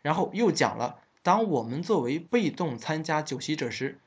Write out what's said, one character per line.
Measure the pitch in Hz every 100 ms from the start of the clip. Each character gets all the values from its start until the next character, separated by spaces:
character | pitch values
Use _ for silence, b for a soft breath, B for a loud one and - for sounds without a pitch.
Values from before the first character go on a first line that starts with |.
然 | 143
后 | 165 180
又 | 196 226
讲 | 156 117 110
了 | 123 B B _
当 | 175 208 220
我 | 139
们 | 113 139
作 | 175 196
为 | 123 151
被 | 170 240 170
动 | - 170 117
参 | - 156
加 | 156 156
酒 | 151 127
席 | - 156
者 | 123
时 | - 135 -